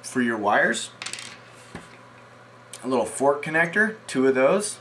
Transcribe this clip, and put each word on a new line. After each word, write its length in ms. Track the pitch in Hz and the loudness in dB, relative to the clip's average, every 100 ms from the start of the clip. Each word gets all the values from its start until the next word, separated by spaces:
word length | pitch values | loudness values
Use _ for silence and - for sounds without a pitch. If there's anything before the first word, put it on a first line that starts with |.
for 200 | - 127 | -6 -2
your 160 | 120 110 | -2 0
wires. 540 | 101 120 165 - - - - - - - - - - - - - - - - - - - - - | 0 2 2 -2 -8 -12 -12 -12 -14 -18 -20 -20 -20 -20 -18 -20 -20 -20 -20 -20 -20 -20 -20 -12
A 20 | 123 | -2
little 180 | 127 | -2
fork 380 | 107 - 135 143 | -2 2 2 2
connector, 540 | 156 160 170 208 214 214 - | 0 0 0 2 0 -2 -6
two 220 | 135 131 | 2 2
of 60 | |
those 420 | 127 135 196 - - | 4 4 4 -2 -10